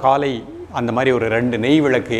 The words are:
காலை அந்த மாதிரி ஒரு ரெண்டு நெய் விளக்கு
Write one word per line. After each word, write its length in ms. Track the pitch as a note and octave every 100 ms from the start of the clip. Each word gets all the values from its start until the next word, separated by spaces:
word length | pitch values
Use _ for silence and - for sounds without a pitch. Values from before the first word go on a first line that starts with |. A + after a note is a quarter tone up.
காலை 280 | C3 C#3 C#3+ A#2+ G#2 - -
அந்த 200 | C#3+ A#2
மாதிரி 220 | A#2 C3 B2
ஒரு 100 | A2 A2+
ரெண்டு 220 | B2 A#2
நெய் 220 | A#2 D#3
விளக்கு 340 | C#3+ B2+ -